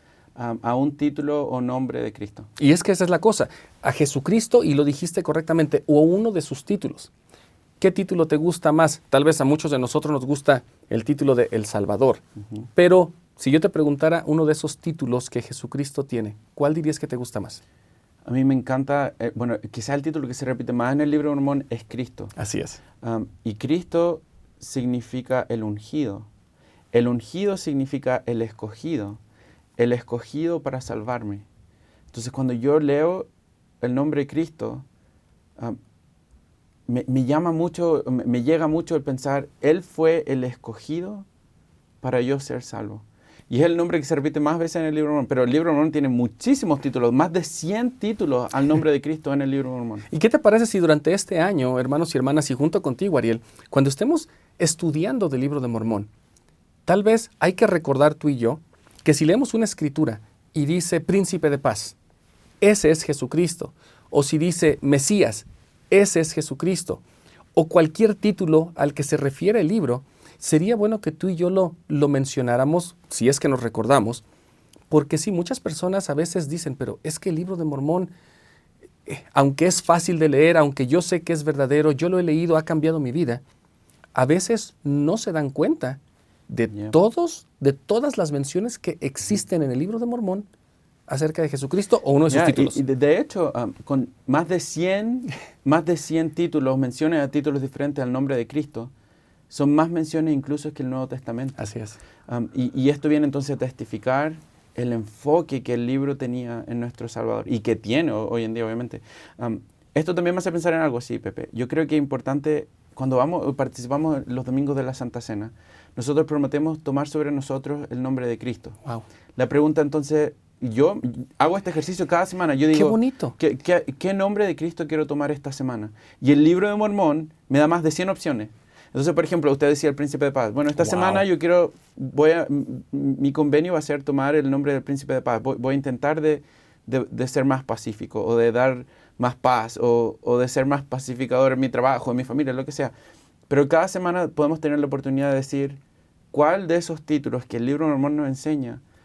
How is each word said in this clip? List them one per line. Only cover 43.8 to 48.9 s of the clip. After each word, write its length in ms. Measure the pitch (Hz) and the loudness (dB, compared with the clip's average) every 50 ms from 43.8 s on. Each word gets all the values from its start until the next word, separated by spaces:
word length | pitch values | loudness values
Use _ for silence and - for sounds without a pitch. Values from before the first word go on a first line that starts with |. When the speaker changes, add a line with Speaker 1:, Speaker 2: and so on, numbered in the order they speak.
| 170 175 175 160 | 0 0 0 -2
Speaker 1:
que 60 | 139 | -2
se 100 | 139 165 | -2 -2
repite 240 | 143 135 151 - 156 | -2 -2 -2 -2 0
más 180 | 147 151 165 | 0 0 0
veces 200 | 165 165 160 - | 0 -2 -2 -2
en 80 | 170 160 | -2 -2
el 100 | 156 151 | -2 -2
Libro 140 | 151 151 147 | 0 0 0
de 60 | 151 | 0
Mormón, 120 | 147 - | -2 -2
pero 160 | - 135 127 123 | 0 0 2 2
el 80 | 123 | 2
Libro 180 | 131 156 165 170 | 2 2 2 2
de 60 | 151 | 2
Mormón 160 | 143 156 151 | 2 2 2
tiene 160 | 139 151 139 | 2 0 0
muchísimos 720 | 131 123 120 120 113 - - - 240 277 269 233 170 151 139 | 2 2 2 0 0 -2 -2 0 2 2 2 2 0 0 0
títulos, 300 | 147 139 - 131 120 120 | -2 -2 0 2 2 4
más 200 | 120 135 170 175 | 4 4 4 2
de 120 | 165 180 165 | 2 -2 -4
cien 480 | - - - 156 165 208 226 247 247 | -4 -8 -8 -4 -4 -2 -2 -2 -2
títulos 600 | 254 - 202 214 226 - 196 147 131 123 123 - - | -4 -4 -4 -4 -2 -2 0 0 0 0 0 -2 0
al 140 | 135 139 | 0 2
nombre 240 | 147 156 156 156 156 | 4 4 4 4 2